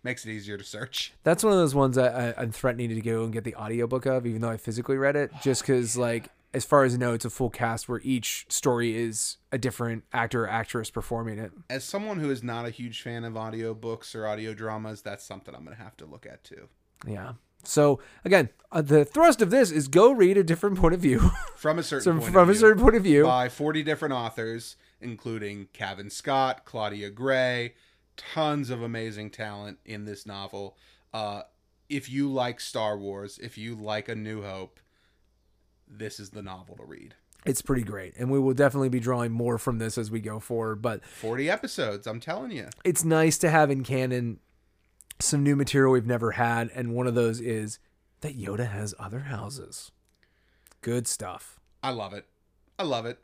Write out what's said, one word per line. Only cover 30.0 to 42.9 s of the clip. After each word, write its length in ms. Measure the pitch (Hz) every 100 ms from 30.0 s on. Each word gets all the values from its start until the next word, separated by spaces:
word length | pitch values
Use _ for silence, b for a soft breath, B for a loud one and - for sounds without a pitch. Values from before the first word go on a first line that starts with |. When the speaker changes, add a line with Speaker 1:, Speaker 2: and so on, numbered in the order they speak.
| 104
Speaker 1:
this 200 | 101 107
novel. 500 | 98 98 101 98 _ b b _
Uh, 300 | 113 107 101 - _ _ _ _
if 180 | 143 123
you 200 | 131 143
like 280 | 135 123 120
Star 380 | - 120 107 104
Wars, 420 | 101 98 101 -
if 160 | 113 107
you 160 | 110 113
like 320 | 107 107 107
A 60 | 110
New 280 | 107 110
Hope, 360 | 101 95 92 _ _ _ _ _ _ _ _ _ _ _ _
this 320 | 104 107 -
is 100 | 101
the 100 | 107
novel 320 | 98 92 92 -
to 60 | -
read. 300 | - - _ _ _ -
Speaker 2:
It's 160 | 127
pretty 200 | - 131
great. 300 | 104 101 92 -
And 120 | 123
we 80 | 139
will 140 | 135
definitely 360 | 127 139 139 131
be 100 | 123
drawing 320 | 117 123 120
more 260 | 113 120 117
from 220 | - 113
this 180 | 110 113
as 120 | 107
we 80 | 110
go 200 | 104 107
forward. 420 | - 117 110 107
But 200 | 117 104
Speaker 1:
forty 460 | - - 110 123 147
episodes, 560 | 202 - - 120 101 113
I'm 120 | 113
telling 320 | 135 185 254
you. 160 | 160 87 -
Speaker 2:
it's 180 | 185